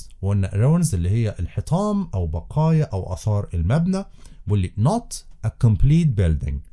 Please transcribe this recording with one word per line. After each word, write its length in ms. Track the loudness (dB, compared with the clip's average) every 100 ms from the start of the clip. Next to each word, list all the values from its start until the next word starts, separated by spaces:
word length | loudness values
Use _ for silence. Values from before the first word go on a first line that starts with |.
| -12 -8
وقلنا 280 | -2 0 0
ruins 440 | 0 2 2 2
اللي 160 | 0 0
هي 260 | 0 -2 -4
الحطام 720 | -6 -6 -2 0 0 -2 -2
أو 140 | -4 -4
بقايا 560 | -4 -6 0 2 2
أو 300 | 0 -4 -6
آثار 360 | -6 -2 -2 -2
المبنى. 520 | -2 0 2 2 -2 -4 -14 -20 -12 -2
بيقول 120 | -2
لي 120 | -2 0
not 360 | 2 0 -4 -12 -14 -8 -8
a 20 |
complete 580 | 2 2 6 6 6 4 2
building، 360 | 2 0 -2 -8 -10